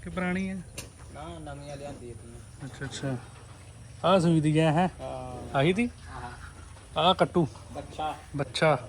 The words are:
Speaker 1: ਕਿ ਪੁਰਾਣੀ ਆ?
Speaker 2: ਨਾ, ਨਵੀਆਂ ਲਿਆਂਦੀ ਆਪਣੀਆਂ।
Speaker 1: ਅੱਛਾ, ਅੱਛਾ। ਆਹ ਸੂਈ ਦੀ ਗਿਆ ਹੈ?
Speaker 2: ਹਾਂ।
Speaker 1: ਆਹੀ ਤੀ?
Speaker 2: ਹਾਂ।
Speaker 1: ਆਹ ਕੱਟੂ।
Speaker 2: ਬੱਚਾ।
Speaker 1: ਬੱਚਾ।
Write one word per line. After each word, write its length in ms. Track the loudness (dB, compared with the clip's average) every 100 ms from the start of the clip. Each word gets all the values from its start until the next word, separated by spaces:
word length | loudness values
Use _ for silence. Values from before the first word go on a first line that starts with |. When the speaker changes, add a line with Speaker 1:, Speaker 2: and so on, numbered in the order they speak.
Speaker 1:
ਕਿ 60 | -6
ਪੁਰਾਣੀ 400 | -4 0 0 -2
ਆ? 60 | -4 -8 -12 -14 -16 -16
Speaker 2:
ਨਾ, 260 | -12 -12 -10
ਨਵੀਆਂ 380 | -10 -12 -10 -10
ਲਿਆਂਦੀ 340 | -10 -10 -12
ਆਪਣੀਆਂ। 540 | -14 -14 -16 -18 -12 -12
Speaker 1:
ਅੱਛਾ, 200 | -8 -8
ਅੱਛਾ। 320 | -4 -4 -4 -6 -18 -18 -18 -18 -18 -18 0 4
ਆਹ 140 | 6
ਸੂਈ 220 | 8 6
ਦੀ 120 | 6
ਗਿਆ 180 | 6 6
ਹੈ? 180 | 6 2 0
Speaker 2:
ਹਾਂ। 560 | -8 -8 -8 -10 -2 4
Speaker 1:
ਆਹੀ 160 | 4
ਤੀ? 160 | 4 0 -2 -14
Speaker 2:
ਹਾਂ। 220 | -10 -10 -12 -14 -16 -18 -18 -8 4
Speaker 1:
ਆਹ 160 | 4
ਕੱਟੂ। 340 | 6 4 4 0 -2 -14
Speaker 2:
ਬੱਚਾ। 440 | -12 -12 -6 -6 -6 -8 -6
Speaker 1:
ਬੱਚਾ। 420 | -4 4 4 4